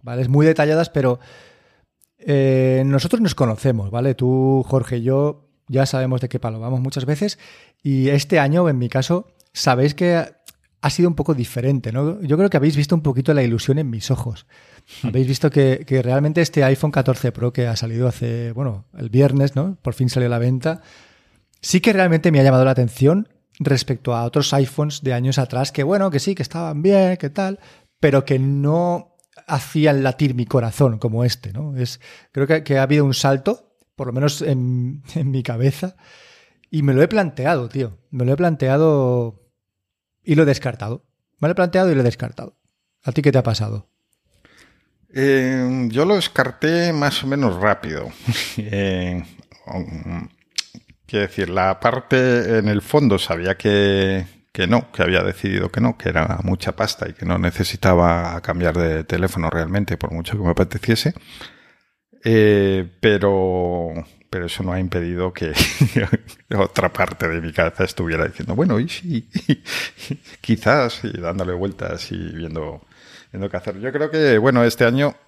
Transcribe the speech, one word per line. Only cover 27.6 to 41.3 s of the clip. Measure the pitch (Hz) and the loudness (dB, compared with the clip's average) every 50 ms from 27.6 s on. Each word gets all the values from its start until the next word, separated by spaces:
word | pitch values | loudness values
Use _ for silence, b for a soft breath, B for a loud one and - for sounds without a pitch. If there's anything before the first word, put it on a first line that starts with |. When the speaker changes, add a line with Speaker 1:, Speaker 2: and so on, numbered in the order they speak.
| b b b b b b _ _ | b b b b b b _ _
Speaker 1:
pero | - 151 139 135 131 | 2 4 4 4 2
que | - 139 131 | 2 0 0
no | 131 139 139 139 139 147 156 170 175 175 175 170 - _ _ _ _ _ _ - _ - | 2 0 0 0 0 0 0 2 0 0 -2 -4 -6 _ _ _ _ _ _ -20 _ -6
hacían | 147 135 - - - 156 151 151 143 139 135 | -6 -6 -6 -4 0 2 4 4 4 4 2
latir | 131 123 - 151 139 123 | 0 0 2 0 0 0
mi | 123 120 | -2 -4
corazón | - - 131 117 113 - - 143 127 110 107 | 0 0 0 0 0 2 2 2 2 2 0
como | - 117 110 117 123 | -4 -4 -2 0 0
este, | 120 104 - - 98 | 0 -2 -4 -10 -12
¿no? | 95 123 151 151 139 | -10 -8 -8 -6 -4
Es, | 127 123 120 - - B B B B B B | -4 -6 -6 -6 -12 B B B B B B
creo | _ 139 139 | _ -2 0
que, | 139 156 156 | 2 2 0
que | 156 - 143 135 | 2 0 0 2
ha | |
habido | 135 135 147 151 147 | 2 2 2 2 4
un | 139 127 | 2 0
salto, | - - 139 139 135 131 202 226 - _ _ _ _ _ _ _ | 0 2 2 2 2 0 -2 -4 -4 _ _ _ _ _ _ _
por | - 139 123 | -10 -10 -6
lo | |
menos | 117 127 143 147 147 - | -4 0 0 -2 -2 -2
en, | 151 - 135 127 123 127 123 123 123 123 147 147 135 - | -2 -2 -2 0 0 -2 -2 -2 -4 -6 -8 -12 -16 -10
<laughs> | - | -6
en | 165 143 139 | -4 -4 -2
mi | 131 135 | -2 -4
cabeza, | 120 - 117 113 123 139 143 - - 185 185 b b b b b b b b b b b b b b _ | -4 -4 -4 0 0 0 0 -2 -8 -10 -10 b b b b b b b b b b b b b b _
y | - 156 | -4 0
me | 143 139 131 | 2 2 4
lo | 131 | 4
he | 160 - | 4 4
planteado, | 220 214 190 160 - - 127 147 175 139 123 113 | 2 0 0 -2 -4 -4 -2 0 0 0 -2 -6
tío. | - 135 127 113 95 - _ _ | -6 -6 -6 -6 -8 -16 _ _
Me | - 123 123 | -6 -2 0
lo | 123 139 | 0 2
he | |
planteado | 143 175 175 160 143 135 131 135 147 160 160 151 143 131 123 123 123 120 117 104 _ _ _ _ _ _ _ _ _ _ _ _ _ _ _ _ _ _ - | 2 2 0 0 0 0 2 2 4 4 4 4 4 2 2 0 0 -2 -4 -8 _ _ _ _ _ _ _ _ _ _ _ _ _ _ _ _ _ _ 2
y | 151 | 4
lo | 147 | 4
he | 160 | 6
descartado. | 143 135 - - 135 - - 101 107 120 131 _ _ _ _ _ _ | 4 4 0 -2 -8 -8 -8 -8 -10 -10 -10 _ _ _ _ _ _